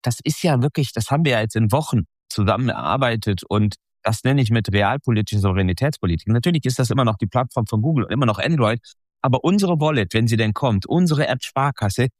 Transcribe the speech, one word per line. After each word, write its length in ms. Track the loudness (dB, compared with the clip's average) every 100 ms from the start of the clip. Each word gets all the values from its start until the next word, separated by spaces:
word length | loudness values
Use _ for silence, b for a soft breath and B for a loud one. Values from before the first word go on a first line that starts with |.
Das 180 | -4 -4 -4
ist 180 | -2
ja 180 | 0 2
wirklich, 300 | 0 -2 -4
das 180 | -4 -2
haben 140 | 0
wir 80 | 2
ja 80 | 0
jetzt 160 | 0 0
in 160 | 0
Wochen 300 | 0 0 -2 -2 _ _
zusammen 400 | -2 0 2 0
erarbeitet 760 | -2 -2 0 0 0 -2 -4 -2
und 280 | 0 0 -2 _ _
das 220 | -4 -2 0
nenne 160 | 2
ich 100 | 2
mit 200 | 0 0
realpolitischer 640 | 0 0 0 0 -2 0 0
Souveränitätspolitik. 880 | 2 2 0 0 -2 -2 -2 -2 0
Natürlich 380 | 0 2 0 -2
ist 140 | -2
das 100 | 0
immer 160 | 2 0
noch 100 | 0
die 120 | -2
Plattform 380 | -2 -2 -4 -2
von 160 | -2
Google 220 | 0 0 -2
und 60 |
immer 140 | 0 0
noch 140 | 0
Android, 420 | 0 2 0 -2 -8 -20 _ _
aber 220 | 0 2 2
unsere 340 | 2 2 2
Wallet, 340 | 2 0 0
wenn 140 | 0 2
sie 100 | 2
denn 160 | 0
kommt, 320 | 0 0 0 0
unsere 420 | 0 2 0 0
App 160 | -4
Sparkasse 640 | -4 -2 -2 0 -4 0 -2 _